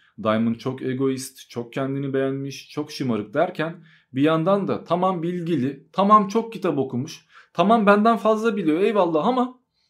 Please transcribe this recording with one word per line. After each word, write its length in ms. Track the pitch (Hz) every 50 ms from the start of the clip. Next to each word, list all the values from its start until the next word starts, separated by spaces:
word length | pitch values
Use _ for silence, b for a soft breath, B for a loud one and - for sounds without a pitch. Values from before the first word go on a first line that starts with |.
| b b b b 98
"Diamond 320 | 110 107 110 117 117 113
çok 260 | - - 131 127 131
egoist, 680 | - 131 127 131 135 135 131 131 131 - _ - - _
çok 240 | - 120 120 - -
kendini 400 | 147 135 135 135 139 139 139 135
beğenmiş, 560 | 135 135 135 135 139 139 139 131 - - -
çok 220 | - 147 147 151
şımarık." 420 | - - 147 123 113 104 101 - -
derken 500 | 143 170 185 - - 156 165 170 B B B B B B B 127
bir 80 | 131
yandan 460 | 143 156 160 160 160 190 196 202 190 143
da 160 | 117 - -
"Tamam 400 | - 165 180 185 190 185 170 156
bilgili, 640 | 175 180 180 165 165 170 139 123 139 - - - _
tamam 360 | - 185 196 202 208 208 202 196
çok 260 | 220 226 220 226 -
kitap 240 | 160 - 180 143 139
okumuş, 480 | 135 131 123 120 139 165 - - B B B B B B B
tamam 320 | - 175 196 233 233 202
benden 320 | 202 202 208 208 226 233 208
fazla 400 | - 220 220 214 220 233 208 202
biliyor 220 | 170 151 151 165
eyvallah 480 | 202 233 220 208 180 165 160 151 151 233
ama 320 | 254 254 247 254 - _ _ _ _ _ _ _